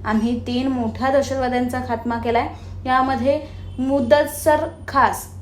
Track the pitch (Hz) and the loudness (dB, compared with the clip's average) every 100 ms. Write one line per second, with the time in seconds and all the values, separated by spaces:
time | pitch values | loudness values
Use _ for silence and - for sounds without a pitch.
0 | 220 220 233 240 247 247 269 254 226 - | 0 0 2 -2 -2 -2 0 0 -2 -2
1 | 262 277 277 269 254 247 247 254 247 233 | 2 2 2 -2 0 0 0 -2 -4 -4
2 | 240 233 233 233 - - - - 254 254 | -2 -2 0 0 0 -8 -14 -8 0 2
3 | 262 254 254 302 302 - - - 262 277 | 2 2 2 0 -4 -12 -12 -4 0 2
4 | 233 294 294 - 320 302 311 - - 277 | 6 4 4 0 2 2 0 -8 -2 2
5 | 226 - - - | 2 0 -10 -16